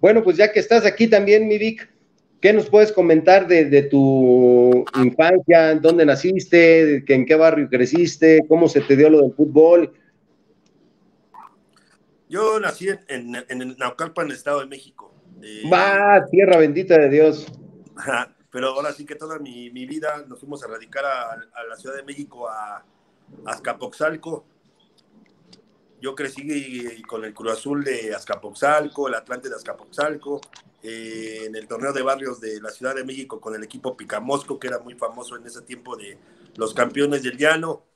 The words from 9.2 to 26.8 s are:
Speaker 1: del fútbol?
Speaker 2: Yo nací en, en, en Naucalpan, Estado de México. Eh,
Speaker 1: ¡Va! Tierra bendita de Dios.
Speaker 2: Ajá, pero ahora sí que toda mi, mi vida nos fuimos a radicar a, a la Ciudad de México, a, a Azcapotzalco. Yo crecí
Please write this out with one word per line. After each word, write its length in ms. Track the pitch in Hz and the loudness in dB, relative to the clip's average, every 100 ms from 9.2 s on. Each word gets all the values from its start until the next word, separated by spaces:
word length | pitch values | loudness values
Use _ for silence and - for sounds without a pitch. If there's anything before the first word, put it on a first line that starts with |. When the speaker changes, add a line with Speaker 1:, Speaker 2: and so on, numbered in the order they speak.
Speaker 1:
del 100 | 135 | 4
fútbol? 600 | - 151 139 160 175 160 _ _ _ _ _ _ _ _ _ _ _ _ _ _ - - _ _ _ _ _ _ _ _ | 0 0 4 6 6 2 _ _ _ _ _ _ _ _ _ _ _ _ _ _ -20 -20 _ _ _ _ _ _ _ _
Speaker 2:
Yo 300 | 165 220 214 | -4 -2 -2
nací 280 | 196 151 185 190 _ | -4 -6 -8 -8 _
en, 260 | 135 120 123 | -12 -10 -14
en, 260 | 123 127 | -12 -12
en 160 | 127 127 | -12 -8
Naucalpan, 540 | 127 - 165 165 156 | -10 -8 -12 -8 -10
Estado 300 | 123 - 143 | -10 -8 -8
de 40 | 135 | -8
México. 480 | 135 _ _ - _ _ - | -18 _ _ -20 _ _ -20
Eh, 260 | 107 107 135 | -20 -14 -2
Speaker 1:
¡Va! 540 | 180 196 196 202 202 139 | 0 0 0 4 2 4
Tierra 260 | 175 196 175 | 2 4 4
bendita 400 | 156 147 185 165 | 4 0 2 4
de 100 | 143 | 4
Dios. 380 | 143 156 151 - - - - _ - | 4 2 0 -10 -20 -20 -20 _ -18
Speaker 2:
Ajá, 400 | - 123 120 _ _ | -8 -6 -6 _ _
pero 200 | 127 131 | -8 -8
ahora 220 | 131 147 | -6 -10
sí 140 | 147 143 | -12 -18
que 80 | |
toda 240 | 147 156 156 | -18 -16 -16
mi, 320 | 139 120 120 | -16 -18 -20
mi 160 | 123 127 | -18 -16
vida 400 | 151 151 147 135 | -10 -10 -10 -14
nos 120 | 120 | -20
fuimos 240 | 135 143 | -20 -18
a 40 | 123 | -16
radicar 380 | 110 113 135 143 | -18 -16 -10 -8
a, 280 | 131 117 | -8 -10
a 300 | 113 113 - 117 | -16 -20 -20 -18
la 60 | 113 | -18
Ciudad 200 | 131 139 | -18 -18
de 60 | |
México, 480 | 139 143 143 123 120 | -18 -18 -18 -16 -16
a, 280 | 110 107 101 | -14 -16 -18
a 80 | _ _ _ _ _ _ 107 | _ _ _ _ _ _ -16
Azcapotzalco. 1000 | 117 127 117 127 - 151 156 165 160 _ _ _ _ _ _ _ _ _ _ _ _ _ _ _ _ | -14 -12 -14 -14 -8 -8 -8 -14 -18 _ _ _ _ _ _ _ _ _ _ _ _ _ _ _ _
Yo 140 | 131 135 | -16 -12
crecí 880 | 139 139 143 147 135 127 | -14 -14 -12 -10 -10 -14